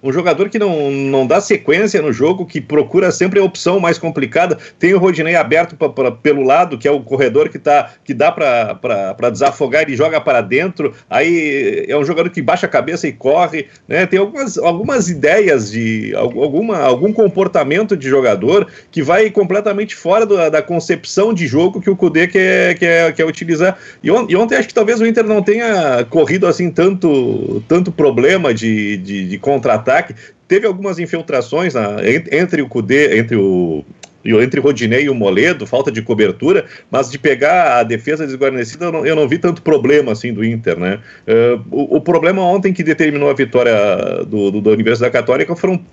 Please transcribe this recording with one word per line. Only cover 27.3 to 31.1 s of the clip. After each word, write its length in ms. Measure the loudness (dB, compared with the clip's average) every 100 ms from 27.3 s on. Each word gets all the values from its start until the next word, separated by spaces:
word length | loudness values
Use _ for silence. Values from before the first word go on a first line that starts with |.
| -4 -4 -6 0
tanto 200 | 0 0
problema 640 | 0 0 2 2 2 0
de, 440 | 0 -2 -2 -2 -6
de, 320 | -6 -8 -6
de 80 | -4
contra-ataque. 800 | -2 0 0 0 0 0 -2 -12 -20 _ -2
Teve 180 | 0 0
algumas 320 | -2 -6 -6
infiltrações 800 | -6